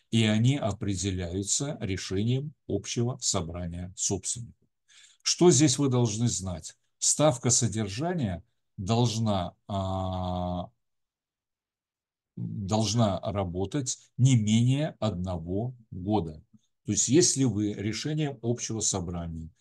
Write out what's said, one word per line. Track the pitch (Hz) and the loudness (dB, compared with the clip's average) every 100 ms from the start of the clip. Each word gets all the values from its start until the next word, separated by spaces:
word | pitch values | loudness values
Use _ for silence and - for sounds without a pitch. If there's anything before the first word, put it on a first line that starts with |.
| - | -2
и | 113 | 2
они | 110 107 120 139 | 4 4 4 2
определяются | 107 95 101 98 98 92 87 92 98 - 143 - | 0 -4 -4 -2 -2 -4 -4 -4 -2 -4 -4 -6
решением | 107 95 - 95 110 127 151 - - | -4 -4 -4 -2 0 0 -4 -10 -6
общего | 101 - - 120 - | -6 -4 -2 -2 -2
собрания | - 98 80 85 87 85 90 90 | -2 -2 -2 -6 -6 -8 -10 -4
собственников. | - 95 - - 117 - _ _ _ - - _ | -2 -2 -4 -8 -10 -18 _ _ _ -20 -20 _
Что | - - 180 | -2 6 8
здесь | 135 151 131 | 8 6 4
вы | 143 | 2
должны | 123 120 104 117 | 4 2 2 0
знать? | 87 92 87 - - _ - | -2 -6 -8 -12 -20 _ -4
Ставка | - - 147 - 135 | -2 4 4 4 2
содержания | - 113 98 104 101 165 180 113 85 - _ _ - | 2 2 -2 -4 -4 -4 -2 -2 -4 -10 _ _ -8
должна, | 92 113 120 110 113 98 87 - - | 0 2 2 0 0 0 -2 -10 -8
а, | 101 95 95 92 92 92 90 90 90 90 _ _ _ _ _ _ _ _ _ _ _ _ _ _ _ _ - | -4 -2 -4 -4 -4 -4 -2 -4 -4 -8 _ _ _ _ _ _ _ _ _ _ _ _ _ _ _ _ -10
должна | 117 110 98 107 107 117 110 92 | -8 -6 -2 0 2 2 2 2
работать | - 98 95 87 98 147 127 - _ - | -2 -2 -2 -4 -4 -4 -4 -8 _ 2
не | 127 123 | 4 4
менее | 104 110 120 135 156 - | 4 4 4 2 0 -2
одного | 110 87 92 87 80 95 123 127 - | -4 -2 -4 -6 -4 -4 -4 -8 -14
года. | 95 90 104 80 78 - - _ _ | -8 0 0 0 -8 -18 -20 _ _
То | - | -4
есть | 101 - | -2 2
если | 139 175 135 | 4 4 4
вы | 131 98 104 | 0 2 -2
решением | 104 104 101 147 151 147 139 | -2 -4 -4 -4 -2 -4 -4
общего | 117 120 - 113 | -4 -4 -4 -4
собрания, | 101 98 85 87 85 80 80 _ | -2 -2 -4 -6 -8 -8 -12 _